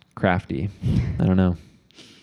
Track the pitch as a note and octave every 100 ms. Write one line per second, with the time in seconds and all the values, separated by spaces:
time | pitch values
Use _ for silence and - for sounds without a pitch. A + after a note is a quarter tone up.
0 | _ - F#2+ F2+ - C#2 G2+ - - -
1 | - - F#2+ F#2 F#2 E2+ - _ _ -
2 | - -